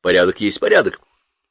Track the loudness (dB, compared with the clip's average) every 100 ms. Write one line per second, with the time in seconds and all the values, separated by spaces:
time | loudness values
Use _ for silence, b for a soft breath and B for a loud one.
0 | 0 2 0 -2 -6 -4 0 0 0 -6
1 | _ _ _ _ _